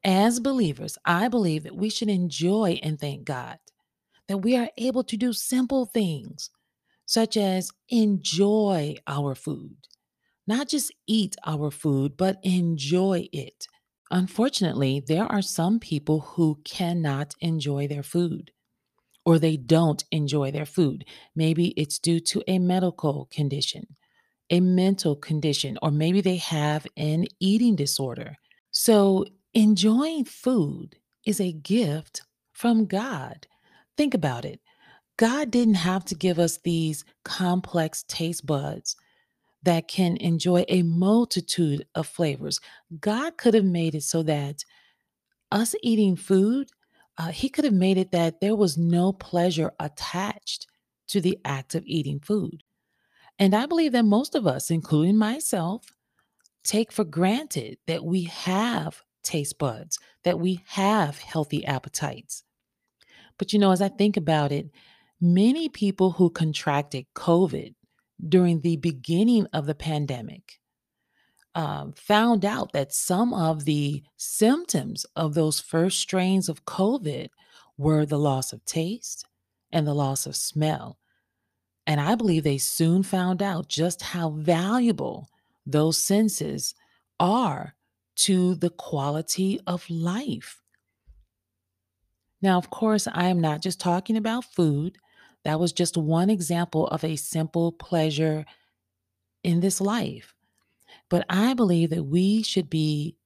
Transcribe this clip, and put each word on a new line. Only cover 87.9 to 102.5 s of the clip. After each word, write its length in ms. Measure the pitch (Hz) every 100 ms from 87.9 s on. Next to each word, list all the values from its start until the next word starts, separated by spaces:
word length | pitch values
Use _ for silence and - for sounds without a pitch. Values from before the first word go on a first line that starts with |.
| _ _
to 400 | - - 185 180
the 160 | 170 175
quality 880 | - - 147 139 151 160 - 190 196 -
of 220 | 175 -
life. 720 | 165 170 202 285 123 - - _ _ _ _ _ - _ _ _ _ _ _ _ _ _ _ _ _
Now, 160 | 190 180
of 120 | -
course, 380 | - 220 214 -
I 160 | - 180
am 120 | 175
not 220 | 160 151
just 180 | 190 170
talking 360 | 180 175 190 220
about 280 | 220 233
food. 520 | - - 165 143 165 - _ _ - _
That 140 | 156 156
was 140 | 175
just 240 | 165 175 170
one 340 | 156 165 190
example 560 | 214 160 170 175 160 -
of 160 | 160
a 140 | 165 151
simple 560 | - 160 160 165 170
pleasure 720 | 165 - 170 156 143 160 156 151 _ _ _ _ _ _ _ _ _
in 160 | 175 170
this 220 | 190 -
life. 560 | 196 233 139 120 - _ _ _ _ _ _ - _
But 180 | 175 -
I 260 | 180 233
believe 360 | 254 208 175 165
that 140 | 165
we 400 | 143 170 190 220
should 260 | 214